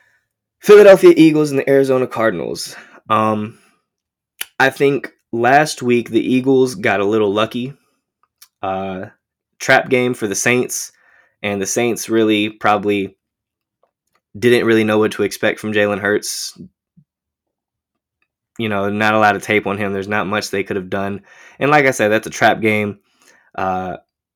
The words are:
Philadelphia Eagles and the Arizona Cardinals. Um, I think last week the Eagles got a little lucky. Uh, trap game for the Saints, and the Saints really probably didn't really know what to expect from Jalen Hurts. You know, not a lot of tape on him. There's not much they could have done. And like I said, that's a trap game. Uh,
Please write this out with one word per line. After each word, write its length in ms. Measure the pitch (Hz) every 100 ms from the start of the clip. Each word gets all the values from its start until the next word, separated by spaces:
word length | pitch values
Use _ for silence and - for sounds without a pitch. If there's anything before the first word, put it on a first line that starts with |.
| _ _ _ _ _ _
Philadelphia 540 | - 208 202 190 180 -
Eagles 340 | 160 151 151
and 80 | 135
the 100 | 135
Arizona 380 | 139 135 131 127
Cardinals. 720 | 123 113 87 60 82 - - - - -
Um, 500 | 110 110 107 107 - _ _ _ _ _ _ _ - - -
I 80 | 131
think 420 | - 143 143 - _ _
last 480 | 117 120 139 151 -
week 300 | 123 120 113
the 100 | 113
Eagles 540 | - 127 131 135 127
got 260 | 101 113 98
a 40 |
little 280 | 101 110 104
lucky. 400 | 104 110 120 127 143 _ _ _ _ _ _ _ _
Uh, 460 | 98 95 95 92 104 _ _ _ _ -
trap 300 | - 135 -
game 240 | 127 123
for 140 | 123 107
the 80 |
Saints, 580 | 98 123 123 120 - - _ _ _ _ _
and 200 | 104 101
the 40 | 95
Saints 440 | - 120 101 -
really 400 | 110 110 107 104
probably 640 | 107 110 104 101 101 95 _ _ _ _ _ _ _ _ _ _ _ _ 104
didn't 280 | 120 120 113
really 180 | 110
know 140 | 107 107
what 140 | 107
to 100 | -
expect 380 | 101 - 110 -
from 120 | 107
Jalen 280 | 104 104 101
Hurts. 600 | 101 104 - - - - 185 _ _ _ 151 _ _ _ _ _ _ _ _ _ _ _ _ _ _ -
You 100 | 113
know, 220 | 101 101
not 240 | 104 107
a 40 | 110
lot 180 | 107 98
of 60 |
tape 240 | - 107 101
on 120 | 98
him. 160 | 104
There's 140 | 98 98
not 180 | 104 92
much 240 | 104 -
they 120 | 98
could 140 | 98 101
have 140 | 92
done. 320 | 98 98 101 - - - -
And 120 | 135
like 160 | 151 135
I 60 |
said, 160 | 131 107
that's 180 | 107 -
a 40 |
trap 300 | - 113 101
game. 380 | 110 107 104 101 _ _ _ _ _
Uh, 420 | - 95 92 92 - _ _ _